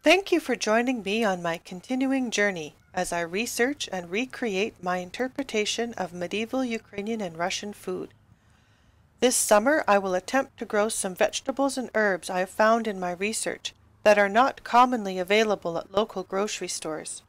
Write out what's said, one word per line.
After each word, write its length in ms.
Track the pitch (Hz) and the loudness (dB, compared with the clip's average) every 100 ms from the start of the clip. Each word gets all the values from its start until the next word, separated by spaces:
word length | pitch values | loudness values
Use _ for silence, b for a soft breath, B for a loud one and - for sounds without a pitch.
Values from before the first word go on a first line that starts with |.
Thank 300 | 302 359 392 | 6 4 4
you 80 | 330 | 0
for 160 | - 240 | 0 -2
joining 480 | - 220 240 254 | 2 2 2 -2
me 220 | 190 220 220 | -2 0 0
on 160 | 185 | 0
my 160 | 175 165 | -4 -6
continuing 720 | - 180 - 254 262 269 247 | -8 -14 -6 -2 0 0 0
journey 440 | - 202 180 151 - _ | 0 0 -2 -10 -16 _
as 180 | - 180 | -6 -4
I 80 | 175 | -4
research 680 | 170 185 247 - 240 294 - | -4 -4 -4 0 -2 -2 -6
and 180 | 185 175 | -8 -4
recreate 720 | 196 254 - 254 190 226 - | -4 -4 -4 -2 -2 -4 -4
my 180 | 180 180 | -4 -4
interpretation 960 | 180 - 254 - 269 214 208 - 233 - | -6 -6 -6 -6 -4 -2 -2 -4 -6 -6
of 180 | 180 | -8
medieval 500 | 175 175 202 226 262 | -6 -6 -4 -2 -2
Ukrainian 560 | 254 226 _ 202 202 226 | -2 -4 _ -8 -6 -4
and 180 | 190 160 | -6 -4
Russian 360 | 175 - 202 | -4 -4 -8
food. 400 | 202 - 185 151 _ _ b b b b b b b b _ | -10 -8 -8 -8 _ _ b b b b b b b b _
This 160 | 247 254 | 2 2
summer, 480 | - 208 233 302 - | 6 6 6 2 4
I 80 | 202 | 2
will 160 | 190 | 4
attempt 440 | 180 - 262 269 - | -2 0 -2 -2 -8
to 60 | 220 | -2
grow 220 | 208 214 | 0 0
some 280 | - 196 185 | -2 -6 0
vegetables 640 | - - - 269 277 269 | 0 0 -6 0 0 -2
and 120 | 226 | -4
herbs 360 | 220 208 180 - | 0 2 0 -2
I 100 | 185 | -4
have 100 | 190 | -4
found 380 | - 214 233 226 | 2 4 4 0
in 100 | 190 | -4
my 140 | 180 | -6
research 600 | 180 202 226 175 - - _ _ _ | -4 -4 -4 -6 -6 -10 _ _ _
that 140 | 214 208 | 4 6
are 120 | 202 | 6
not 340 | 208 269 - | 4 2 0
commonly 560 | - 240 247 247 196 185 | 2 6 6 4 -2 -4
available 580 | 180 208 220 190 175 170 | 2 2 4 0 -2 -6
at 140 | - | -2
local 320 | 196 214 196 | -2 -2 -6
grocery 460 | 180 190 214 - 180 | -6 -4 -2 -4 -6
stores. 520 | - 160 156 165 - | -6 -6 -8 -10 -16